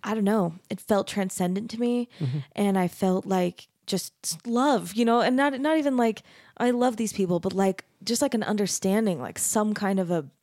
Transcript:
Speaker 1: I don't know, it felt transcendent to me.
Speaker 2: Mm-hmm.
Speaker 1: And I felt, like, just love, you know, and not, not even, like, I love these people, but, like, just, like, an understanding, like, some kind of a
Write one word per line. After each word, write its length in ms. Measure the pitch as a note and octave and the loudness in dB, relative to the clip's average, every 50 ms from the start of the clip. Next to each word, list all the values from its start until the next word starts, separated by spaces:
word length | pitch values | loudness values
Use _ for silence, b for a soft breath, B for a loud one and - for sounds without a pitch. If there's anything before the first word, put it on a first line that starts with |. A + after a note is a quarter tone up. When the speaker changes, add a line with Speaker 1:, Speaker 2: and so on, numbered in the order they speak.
Speaker 1:
I 120 | - G3+ A3 | -4 -4 -2
don't 100 | A3 G3+ | 0 0
know, 300 | G3 G#3+ A3 F3+ E3+ E3 F3+ _ _ | 2 2 2 0 -2 -4 -10 _ _
it 120 | G#3+ - | -10 -10
felt 260 | - - A3 G3 F#3+ | 0 0 2 2 2
transcendent 640 | - - G3+ F#3+ F#3+ - - F#3 F3 F#3 G3 A3+ A3+ | -2 -4 -4 -4 -4 -2 -2 -2 -2 -2 -4 -6 -8
to 100 | - A3+ | -6 -2
me. 280 | A#3+ A#3+ A#3+ A#3+ A#3+ _ B B | -2 0 0 -2 -4 _ B B
Speaker 2:
Mm-hmm. 180 | D#3 B2+ B2+ D3+ C3+ B _ | -4 -4 -4 -6 -8 B _
Speaker 1:
And 200 | - G3+ G3+ G3 F#3+ | -2 0 2 2 2
I 100 | F3+ E3+ | 0 0
felt, 360 | - - G3+ F#3 F#3 F#3+ - | -2 0 0 2 2 0 0
like, 440 | G3+ F#3+ F#3 F3+ F3 F3 - - _ _ _ _ | 0 0 0 0 -2 -4 -8 -20 _ _ _ _
just 260 | - F#3+ F#3+ - - _ _ - - E3 D#3+ _ | -4 -4 -4 -4 -8 _ _ -8 -8 -8 -8 _
love, 480 | A#3 A#3 A#3+ C4 D4 C4+ G3+ E3+ F3 G3 | -2 0 2 2 4 2 2 0 -2 0
you 100 | A3 A#3+ | 2 2
know, 160 | A3+ A#3 A#3+ | 4 4 4
and 160 | G3+ A#3+ B3+ | 4 2 2
not, 220 | C4 C#4 D4 C4+ B3+ | 2 2 0 0 0
not 180 | C#4 D4+ D#4+ D#4+ | 0 2 2 2
even, 180 | C#4+ C#4+ C4 | 2 2 2
like, 260 | B3 A#3+ A3+ G#3 - B B B B B B B - | 2 2 2 0 -2 B B B B B B B -2
I 120 | A#3 B3 | 0 0
love 240 | B3 A#3+ B3 B3+ A#3 | 2 2 2 0 0
these 160 | G#3+ A3+ G#3 | 0 -4 -4
people, 260 | - - F#3+ F3 F3+ F3 | 0 -2 0 2 0 0
but, 140 | - F#3+ | 0 -2
like, 320 | F3+ F#3+ G3 F#3+ F#3 - _ _ _ _ | 0 2 2 2 0 -2 _ _ _ _
just, 180 | - - A#3 - | -4 -4 0 0
like, 140 | D4 C4+ - | 0 0 0
an 80 | A3 | 0
understanding, 760 | - - G#3+ G#3 G#3 F3 - - - F#3+ G3 A3 A3+ G#3 F3 C3 | 0 0 0 0 0 -2 -2 -2 0 2 2 2 2 0 0 -2
like, 180 | B2 - - - | -6 -10 -6 -4
some 360 | - - - A3 G#3+ G#3+ G#3+ | -4 0 0 0 0 0 -2
kind 260 | - G#3 F#3+ G3 F#3+ | -2 0 0 0 0
of 100 | F#3 E3+ | 0 0
a 160 | F3 E3 C#3+ C#3 _ _ | 0 -2 -2 -6 _ _